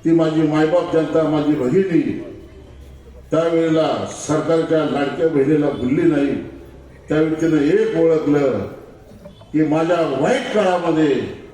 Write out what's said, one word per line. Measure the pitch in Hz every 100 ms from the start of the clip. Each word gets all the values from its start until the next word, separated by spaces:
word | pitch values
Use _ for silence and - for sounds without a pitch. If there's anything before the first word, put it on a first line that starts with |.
| 165
ती |
माझी | 165 160 156
मायबाप | 156 156 156 175 160
जनता, | 160 151 160
माझी | 151 151 147
भगिनी, | 151 127 170 190 160 127 - - - - - - - - - - - -
त्यावेळेला | 160 165 165 165 156 147 113 98 - -
सरकारच्या | 147 143 165 156 160 147
लाडक्या | 127 143 - 165
बहिणीला | 147 135 156 -
भुलली | 104 123 156
नाही. | 165 147 139 117 - - - - - - -
त्यावेळी | 151 160 160
तिनं | 165 156
एक | 139 196 220 165
ओळखलं | 165 156 147 143 139 107 95 - - - - - - - -
की | 151 151
माझ्या | 156 165 175 156 135
वाईट | 160 269 -
काळामध्ये | 214 185 180 170 156 151 127 104 - -